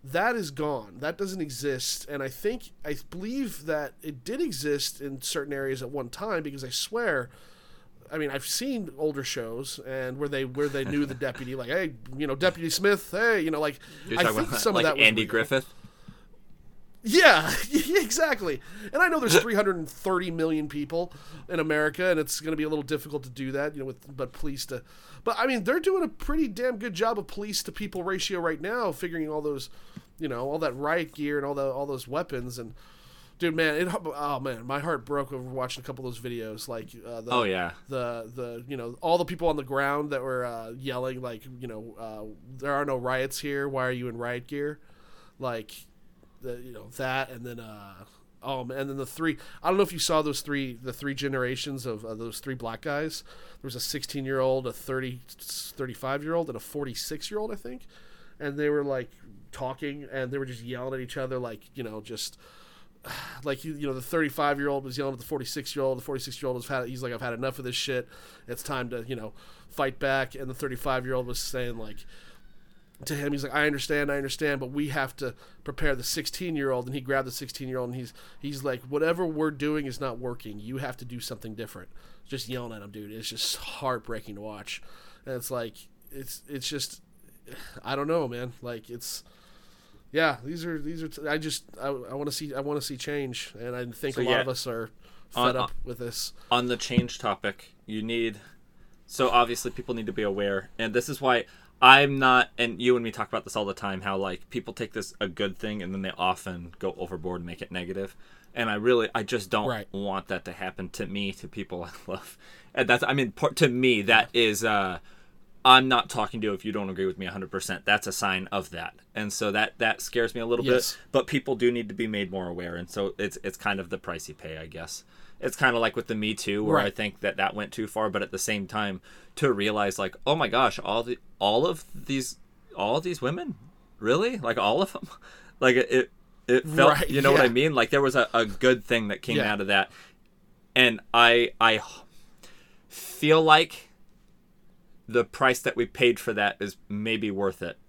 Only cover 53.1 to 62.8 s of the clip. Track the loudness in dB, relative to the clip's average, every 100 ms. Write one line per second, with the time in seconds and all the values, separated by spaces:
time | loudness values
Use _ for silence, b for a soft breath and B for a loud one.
53.1 | -6 -12 B B B -10 -8 -6 -6 -6
54.1 | -6 -2 2 4 2 0 -8 -4 -4 -4
55.1 | -8 -14 -16 -10 -8 -10 -8 -8 -6 -4
56.1 | -4 0 -2 -2 -6 -8 -6 -6 -6 -8
57.1 | -8 -6 -6 -4 -6 -10 -12 -14 b b
58.1 | b b b -6 0 2 2 0 -2 -4
59.1 | -14 -20 -20 -16 -6 -6 -4 -6 -8 -8
60.1 | -4 -4 -4 -4 -8 -8 -6 -6 -6 -6
61.1 | -6 -4 -4 -6 -10 -14 -10 -8 -8 -10
62.1 | -8 -8 -10 b b b b